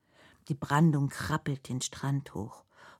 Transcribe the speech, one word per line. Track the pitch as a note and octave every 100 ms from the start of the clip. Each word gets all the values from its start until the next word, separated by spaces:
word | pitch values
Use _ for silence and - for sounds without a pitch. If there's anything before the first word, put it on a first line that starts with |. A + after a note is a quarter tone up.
| _ _ - _ -
Die | C#3+
Brandung | - C#3+ E3 D3 C#3
krabbelt | - - D#3 - C3+ -
den | B2+
Strand | - - C#3+ C#3 C#3
hoch. | - G2 - _ _ - -